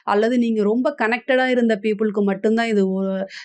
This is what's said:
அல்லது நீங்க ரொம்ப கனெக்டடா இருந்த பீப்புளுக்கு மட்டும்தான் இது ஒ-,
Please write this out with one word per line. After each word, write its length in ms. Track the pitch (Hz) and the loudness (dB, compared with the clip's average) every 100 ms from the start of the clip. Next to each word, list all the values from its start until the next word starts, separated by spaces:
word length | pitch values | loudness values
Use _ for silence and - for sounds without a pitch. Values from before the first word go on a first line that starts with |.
அல்லது 300 | - 202 220 247 | -2 2 2 2
நீங்க 220 | 233 220 | 0 0
ரொம்ப 320 | 208 233 285 294 | 0 0 -2 -2
கனெக்டடா 500 | 220 233 - 254 254 | -2 -2 0 0 2
இருந்த 280 | 247 226 208 | 2 2 0
பீப்புளுக்கு 480 | 220 208 220 202 | 0 0 -2 0
மட்டும்தான் 460 | 202 196 214 220 233 | 0 0 0 0 0
இது 140 | 208 190 | 0 0
ஒ-, 360 | 190 190 190 196 - | -2 -2 -4 -8 -12